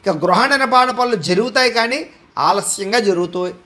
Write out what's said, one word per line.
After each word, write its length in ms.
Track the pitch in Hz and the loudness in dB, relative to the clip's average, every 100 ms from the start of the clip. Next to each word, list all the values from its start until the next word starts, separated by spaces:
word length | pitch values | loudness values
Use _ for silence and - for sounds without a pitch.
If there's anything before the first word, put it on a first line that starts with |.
ఇక 40 | 196 | -2
గృహ 380 | 156 175 185 269 | -2 2 2 2
నిర్మాణ 440 | 277 262 254 254 | 2 4 2 2
పనులు 240 | 240 247 | 0 0
జరుగుతాయి 560 | 220 147 180 247 254 247 | 0 0 0 0 0 2
కానీ 340 | 226 233 277 349 - _ - | 0 -2 -4 -8 -18 _ -2
ఆలస్యంగా 640 | 151 196 196 - 196 233 | 0 0 -2 -6 -2 0
జరుగుతూ 500 | 202 175 175 180 180 180 | 0 -2 -2 -4 -6 -10